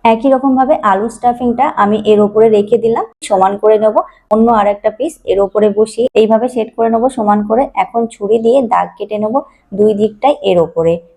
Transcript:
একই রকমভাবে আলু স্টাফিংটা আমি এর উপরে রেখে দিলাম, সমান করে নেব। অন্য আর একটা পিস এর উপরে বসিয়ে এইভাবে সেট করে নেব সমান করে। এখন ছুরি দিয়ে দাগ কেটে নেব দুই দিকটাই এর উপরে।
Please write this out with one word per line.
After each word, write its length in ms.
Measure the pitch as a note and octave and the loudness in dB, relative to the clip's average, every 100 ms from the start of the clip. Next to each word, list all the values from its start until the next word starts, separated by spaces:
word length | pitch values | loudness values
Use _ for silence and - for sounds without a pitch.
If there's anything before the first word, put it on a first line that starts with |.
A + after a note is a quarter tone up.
| A#3 | 0
একই 240 | A3+ C4+ | 0 0
রকমভাবে 440 | C4 C4+ C4 C4 D#4 | 0 0 0 0 0
আলু 240 | G#3+ F#3+ A#3 | 0 0 -2
স্টাফিংটা 560 | A#3 A#3+ A#3+ B3 A#3 D4 - | -2 -2 -2 -4 -2 -2 0
আমি 200 | G3+ G#3+ G#3+ | 0 0 2
এর 140 | G#3 | 2
উপরে 280 | G#3 G#3 A3+ | 2 2 4
রেখে 280 | G#3 G#3 A#3 | 2 2 0
দিলাম, 280 | A3+ A#3 A4 _ - | 0 -2 -6 _ -4
সমান 260 | G3 F#3+ G3+ | 0 0 2
করে 200 | G#3+ G#3+ | 2 2
নেব। 160 | G#3+ A#3 - _ _ | 2 0 -4 _ _
অন্য 160 | G#3+ A3+ A3+ | 2 2 2
আর 80 | G3+ | 0
একটা 220 | G3+ G#3+ | -2 -4
পিস 220 | G#3+ D4+ - - | -4 -8 -6 -4
এর 140 | F#3+ | -2
উপরে 280 | G3 G#3 G#3 G3+ | 0 0 0 0
বসিয়ে 320 | A3 - B3+ | -2 -2 -2
এইভাবে 340 | A3 A3 A3 B3 | 0 2 2 0
সেট 200 | B3 A#3+ | -4 -6
করে 160 | - A3+ | -2 -2
নেব 140 | A3+ A#3+ | 0 -2
সমান 300 | B3 G#3 G#3 G#3 | -2 0 0 0
করে। 160 | A3 C#4 - | -2 -2 -4
এখন 260 | F#3 A#3 A3+ | -4 -4 -4
ছুরি 300 | - G3+ A3+ | -6 -2 0
দিয়ে 200 | A3+ C4+ A3+ | 2 0 0
দাগ 200 | F3 F3 - | -2 -2 -8
কেটে 220 | G#3 G#3+ | -10 -6
নেব 160 | G#3+ C4 - _ _ | -4 -4 -6 _ _
দুই 200 | G3 G#3+ | 0 0
দিকটাই 420 | G3+ G#3+ - C4+ D4 | 2 -2 0 -2 0
এর 140 | G3 F3 | 0 0
উপরে। 340 | E3 E3 E3 E3+ - | 0 0 -2 -2 -8